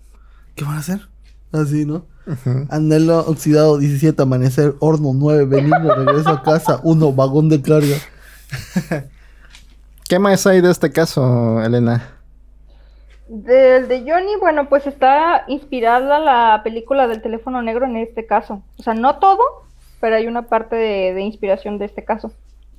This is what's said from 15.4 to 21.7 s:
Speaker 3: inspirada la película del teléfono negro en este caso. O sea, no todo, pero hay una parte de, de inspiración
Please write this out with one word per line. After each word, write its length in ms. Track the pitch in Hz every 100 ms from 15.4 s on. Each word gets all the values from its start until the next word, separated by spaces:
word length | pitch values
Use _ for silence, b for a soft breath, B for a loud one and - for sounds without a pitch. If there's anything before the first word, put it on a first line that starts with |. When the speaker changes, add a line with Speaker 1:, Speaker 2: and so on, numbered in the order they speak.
| -
Speaker 3:
inspirada 720 | 277 - 254 226 247 269 294
la 420 | 311 240 226 214
película 440 | 226 226 226 277 240
del 140 | 220
teléfono 400 | 226 226 262 254
negro 220 | 226 233 262
en 120 | 226
este 280 | 226 226 220
caso. 340 | 208 220 202 - -
O 60 |
sea, 100 | 240
no 240 | 226 254 285
todo, 220 | 392 392 523 - - _ _ -
pero 160 | 226 220
hay 100 | 226
una 160 | 233
parte 320 | 233 226 226 226
de, 380 | 220 196 185 185
de 60 |
inspiración 580 | 202 214 202 196 208